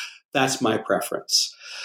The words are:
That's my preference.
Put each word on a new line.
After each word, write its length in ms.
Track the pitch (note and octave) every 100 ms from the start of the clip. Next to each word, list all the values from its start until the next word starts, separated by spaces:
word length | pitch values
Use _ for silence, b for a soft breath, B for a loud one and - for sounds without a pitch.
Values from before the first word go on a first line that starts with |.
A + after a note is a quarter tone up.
| B B _
That's 280 | C#3 C3 -
my 160 | A#2 A2
preference. 800 | - F2+ - - - - - B B B